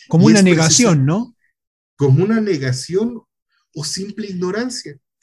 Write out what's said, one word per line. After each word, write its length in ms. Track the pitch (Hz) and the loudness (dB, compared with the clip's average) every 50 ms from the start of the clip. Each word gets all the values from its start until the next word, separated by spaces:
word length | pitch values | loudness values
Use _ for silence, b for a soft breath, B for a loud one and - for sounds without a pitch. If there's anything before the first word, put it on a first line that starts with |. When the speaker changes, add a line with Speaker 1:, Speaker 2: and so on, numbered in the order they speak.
| b | b
Speaker 1:
Como 200 | b - 165 190 | b 2 4 4
Speaker 2:
Y 40 | 226 | 6
Speaker 1:
una 80 | 220 202 | 6 6
Speaker 2:
es 60 | 190 | 4
Speaker 1:
negación, 600 | 185 175 156 160 160 - - 240 208 165 139 131 | 4 4 4 2 2 2 2 4 4 2 2 2
Speaker 2:
precisamente 0 | |
Speaker 1:
¿no? 320 | 143 170 214 247 - _ _ _ _ _ _ _ _ _ _ _ _ _ | 0 0 -2 -4 -8 _ _ _ _ _ _ _ _ _ _ _ _ _
Speaker 2:
como 260 | - 143 135 131 160 190 | -2 0 2 2 2 2
una 160 | 214 226 220 | 2 0 0
negación 840 | 214 202 180 139 135 127 123 - - - 170 196 226 240 240 220 - _ _ _ _ _ _ _ _ _ - | 0 -2 -2 -2 -2 -4 -6 -6 -6 -4 -4 -2 -2 -4 -8 -10 -18 _ _ _ _ _ _ _ _ _ -14
o 100 | 156 147 | -12 -10
simple 440 | - - 185 196 214 196 214 208 | -10 -8 -10 -10 -10 -10 -12 -12
ignorancia. 680 | 202 185 175 185 180 196 220 247 254 247 - - - 135 _ _ _ _ _ | -10 -8 -6 -6 -4 -4 -4 -6 -6 -8 -12 -14 -16 -18 _ _ _ _ _